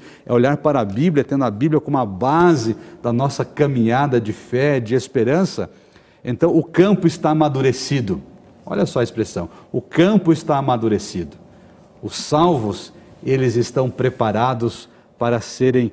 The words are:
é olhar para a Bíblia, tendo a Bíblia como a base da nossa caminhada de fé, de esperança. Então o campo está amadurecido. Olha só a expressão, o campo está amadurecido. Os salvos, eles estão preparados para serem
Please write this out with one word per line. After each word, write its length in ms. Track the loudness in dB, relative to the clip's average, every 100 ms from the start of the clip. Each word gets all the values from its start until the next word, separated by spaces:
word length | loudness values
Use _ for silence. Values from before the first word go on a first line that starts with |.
| -18 -18 0
é 60 |
olhar 260 | 2 2 2
para 220 | 2 0
a 40 |
Bíblia, 400 | 0 0 0 2
tendo 200 | 0 0
a 60 | -2
Bíblia 300 | 0 0 0
como 160 | 0 -2
a 80 |
base 720 | -2 -2 0 4 4 4 0 -6 -8 -8
da 100 | -4
nossa 300 | 0 -2 -2
caminhada 800 | -6 0 0 2 2 2 2 0
de 140 | -2
fé, 460 | -8 -6 -2 0 0
de 140 | 0
esperança. 760 | -2 0 -2 2 2 0 -4 -10 -12 _ -20 _ _
Então 320 | -8 0 2 2
o 80 |
campo 420 | 0 2 4 4 2
está 240 | 0 0
amadurecido. 920 | 2 2 2 0 0 -2 -2 -2 -6 -8 -20 -20 -20 -8
Olha 180 | -4
só 160 | -2 0
a 40 |
expressão, 440 | -2 -2 -6 -6 -10 -12 -8
o 80 | -8
campo 520 | -6 2 4 4 2
está 260 | 0 0 -2
amadurecido. 760 | 0 0 0 -2 -4 -8 -10 -12 -20 -20 -20 -20 -20 -16
Os 140 | -12 -10
salvos, 760 | -2 2 2 2 -2 -6 -10 -20 -20 -12
eles 300 | -2 0 2 0
estão 320 | -2 0 -2
preparados 1000 | -2 -4 0 -2 0 0 0 -4 -6 -16 -20 _ -6
para 220 | -2 -2
serem 500 | -4 -2 2 2 0